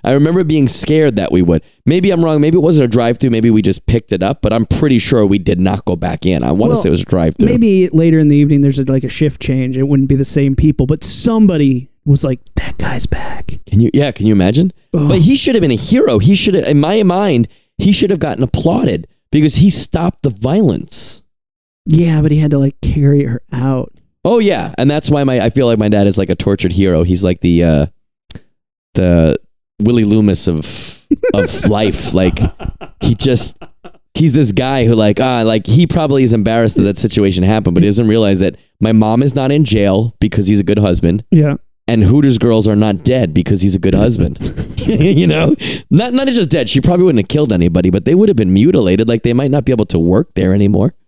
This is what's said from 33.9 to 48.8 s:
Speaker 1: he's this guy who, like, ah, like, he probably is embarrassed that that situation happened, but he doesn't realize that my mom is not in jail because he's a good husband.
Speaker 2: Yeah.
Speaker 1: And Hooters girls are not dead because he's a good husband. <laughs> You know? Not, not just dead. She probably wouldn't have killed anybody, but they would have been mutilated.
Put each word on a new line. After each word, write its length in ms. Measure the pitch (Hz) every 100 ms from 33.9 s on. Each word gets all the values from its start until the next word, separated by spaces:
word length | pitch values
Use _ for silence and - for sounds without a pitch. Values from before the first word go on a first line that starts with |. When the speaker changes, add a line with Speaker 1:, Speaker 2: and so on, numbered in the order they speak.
| - _ -
Speaker 1:
he's 160 | 160
this 200 | 143 127
guy 320 | 95 127 135 117
who, 100 | 117
like, 240 | 107 101
ah, 240 | 131 123 113
like, 220 | 110 95
he 180 | 117 170
probably 380 | 175 156 135
is 100 | 127
embarrassed 440 | 113 104 113 113 -
that 60 |
that 140 | 98 95
situation 460 | 110 - 98 90
happened, 320 | 92 107 95 90
but 80 |
he 60 | 101
doesn't 180 | 101 113
realize 320 | 110 104 98
that 160 | 92 - _ _
my 140 | 110
mom 280 | 113 107 117
is 140 | 139 131
not 160 | 131
in 140 | 143 135
jail 500 | 107 101 95 117 -
because 280 | 110 - 98
he's 140 | 104
a 20 |
good 160 | 90 104
husband. 440 | 104 87 85 101 -
Speaker 2:
Yeah. 260 | 165 151 143 - _ -
Speaker 1:
And 140 | 117
Hooters 340 | 98 135 139 117
girls 300 | 120 113 107
are 80 | 104
not 300 | 110 101 -
dead 280 | 127 101
because 280 | 76 87 101
he's 120 | 98 92
a 40 |
good 140 | 95
husband. 460 | 92 107 113 85 -
<laughs> 340 | - - - - -
You 400 | 220 175 156 175
know? 260 | 156 160 294 - - -
Not, 220 | 160 240
not 140 | 247 269
just 220 | 240 170
dead. 200 | 160 120
She 100 | 139
probably 240 | 123 175
wouldn't 160 | 185 127
have 60 | 98
killed 240 | 147 147
anybody, 380 | 95 87 85 90
but 160 | 92 -
they 100 | 175
would 140 | 214
have 80 | 156
been 160 | 98
mutilated. 560 | 95 135 185